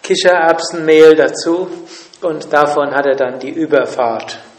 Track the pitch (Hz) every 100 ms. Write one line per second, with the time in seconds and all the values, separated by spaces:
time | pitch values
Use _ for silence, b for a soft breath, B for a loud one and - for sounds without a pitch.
0 | - 185 180 180 165 165 - 170 160 156
1 | 160 156 135 - 170 170 185 - - B
2 | B _ 180 156 - 147 147 147 143 139
3 | 139 135 127 127 131 165 156 143 120 -
4 | 120 110 - - -